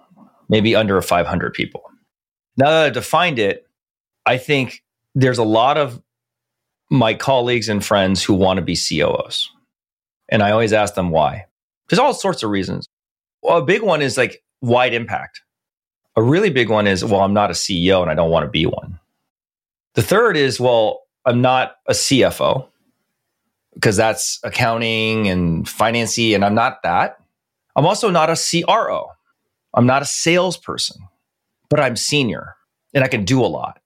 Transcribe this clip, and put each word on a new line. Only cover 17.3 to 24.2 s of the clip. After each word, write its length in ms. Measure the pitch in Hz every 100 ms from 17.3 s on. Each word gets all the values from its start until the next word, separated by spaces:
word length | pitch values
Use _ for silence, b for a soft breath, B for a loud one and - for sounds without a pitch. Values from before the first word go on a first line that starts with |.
not 160 | 104 101
a 40 |
C 320 | 85 - 87 90
E 60 |
O 100 | 92
and 80 | 85
I 40 |
don't 160 | 78 82
want 140 | 82
to 60 | 73
be 160 | 78 85
one." 340 | 85 - - _ _ _ _ _ _ _ _ _
The 80 | -
third 340 | - 202 233 156
is, 240 | 135 113
"Well, 400 | 123 117 107 - _ _
I'm 160 | 127 120
not 360 | 127 127 120 - -
a 60 |
C 280 | 120 - 131
F 180 | 92 -
O 280 | 67 135 - _ _ _ _ _ _ _ _ _ _ -
'cause 160 | 113 98
that's 420 | 110 101